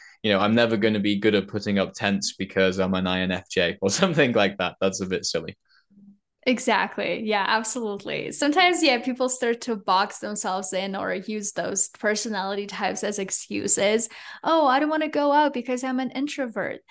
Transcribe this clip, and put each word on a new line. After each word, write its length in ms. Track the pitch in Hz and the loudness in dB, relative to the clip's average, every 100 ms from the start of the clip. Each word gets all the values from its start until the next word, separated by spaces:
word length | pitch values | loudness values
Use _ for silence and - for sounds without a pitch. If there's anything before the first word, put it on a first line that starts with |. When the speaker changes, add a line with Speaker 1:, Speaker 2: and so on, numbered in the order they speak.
| - - | -20 -4
Speaker 1:
you 100 | 110 | 2
know, 80 | 98 | 4
I'm 140 | 104 | 4
never 240 | 113 117 110 | 4 4 4
gonna 220 | 110 107 | 2 2
be 160 | 101 101 | 0 2
good 180 | 107 | 4
at 120 | 104 95 | 4 0
putting 320 | 107 101 98 | -4 -2 0
up 140 | 95 | 0
tents 400 | - 101 98 98 - | 0 0 0 -2 -6
because 420 | 95 - 95 92 | -4 2 2 4
I'm 160 | 95 | 0
an 120 | 92 92 | 0 0
I 140 | 92 | 0
N 120 | 92 | 0
F 180 | 90 - | -2 -4
J," 260 | - 87 - | 0 0 0
or 80 | 98 | 0
<laughs> 100 | - | 2
something 320 | 190 156 135 | 2 4 4
like 240 | 113 101 101 | 4 2 0
that. 200 | 90 - | -4 -2
That's 220 | 95 95 | -2 -2
a 40 | 92 | -4
bit 200 | 90 - | -4 -2
silly. 320 | 85 80 - _ _ _ _ - - _ _ - | -6 -6 -14 _ _ _ _ -20 -20 _ _ -2
Speaker 2:
Exactly. 760 | 254 - 202 196 - 208 175 | 0 2 0 0 -4 -4 -4
Yeah, 200 | 214 208 190 | -2 -2 0
absolutely. 840 | 220 226 254 226 202 - - - | 0 -2 -4 -4 -6 -6 -6 -4
Sometimes, 500 | - 285 294 359 349 | -2 0 4 4 4
yeah, 200 | 320 240 | 4 2
people 260 | 247 247 262 | 0 -2 -2
start 320 | 254 233 233 | 0 -2 -2
to 140 | - 220 | -4 -4
box 440 | - 190 208 - | 0 2 0 -4
themselves 520 | 208 208 214 185 202 | -8 -4 -4 -2 -2
in 220 | 185 196 196 | -2 -4 -4
or 160 | 190 | -4
use 400 | 185 190 214 202 | -4 -6 -6 -4
those 360 | - 175 196 - | -4 -2 -2 -2
personality 800 | - 214 214 233 208 196 202 202 | -2 -2 0 -2 -4 -4 -4 -6
types 380 | - 196 196 | -4 -4 -2
as 140 | 208 202 | -4 -4
excuses. 880 | 190 - - 202 202 - 196 220 226 - - - | -4 -4 -4 -4 0 2 4 2 0 -8 -16 -6
"Oh, 200 | - 320 294 | 0 4 4
I 120 | 262 | 4
don't 100 | 302 | 2
wanna 200 | 311 311 | 0 0
go 240 | 294 285 | 0 4
out 200 | 285 302 | 4 4
because 320 | 269 240 254 | 0 -4 -4
I'm 160 | 262 254 | -2 -2
an 100 | 262 | -2
introvert." 680 | - 285 294 254 208 165 - _ | -4 -4 -4 -6 -4 -6 -6 _